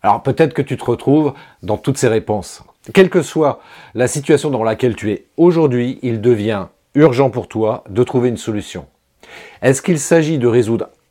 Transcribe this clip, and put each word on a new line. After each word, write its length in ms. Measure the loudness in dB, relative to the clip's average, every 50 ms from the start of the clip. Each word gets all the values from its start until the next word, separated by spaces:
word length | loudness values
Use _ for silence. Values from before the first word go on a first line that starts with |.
Alors 220 | 2 2 0 0 0
peut-être 320 | -4 0 2 2 0 2
que 80 | -4 -4
tu 120 | -4 -4
te 100 | -8 -4
retrouves 480 | -4 -4 -2 0 2 2 2 2 0 -4 -8 -18 -20 _ _
dans 160 | -6 -6 -6 -4
toutes 220 | -2 -4 -4 0
ces 80 | 0 0
réponses. 560 | 0 0 -2 -2 -6 -6 -6 -10 -18 -20 -20 _ _ _ _ -2 4
Quelle 180 | 4 4 4
que 100 | 4 -2
soit 400 | -2 -2 -2 0 0 0 0 -4 _ -20 -20 -20 -20 -14 _
la 140 | -2 -2 -2
situation 420 | -2 -4 0 2 2 2 2 0
dans 140 | -2 -2 -2
laquelle 320 | -2 -2 0 0 -2 -2
tu 160 | -2 -4 -4
es 160 | -6 -6 _ _ _ 2
aujourd'hui, 640 | 2 4 4 4 2 2 2 0 -2 -2 -6 -6
il 180 | -6 -6 -4 0
devient 460 | 2 2 2 2 2 -2 -4 -4 -6 -10 _ _ _ _ _
urgent 340 | 2 2 2 4 2 0 0
pour 180 | 0 -4 -10 -8
toi 360 | -4 -2 -2 -2 -2 -4 -8 -8
de 140 | -2 -2 -2
trouver 260 | 0 0 0 0 0
une 80 | -2 -4
solution. 500 | -8 -6 -6 -6 -8 -10 -12 -14 -16 _ _ _ _ _ _ _ -20 -20 -20 -20 -20 -20 -18 -2
Est-ce 220 | 2 2 2 2 0
qu'il 160 | -2 -2 -2
s'agit 400 | 0 2 2 2 2 2 -2 0
de 80 | 0 2
résoudre 420 | 2 2 2 2 -2 -4 -4 -8 _ _ _ _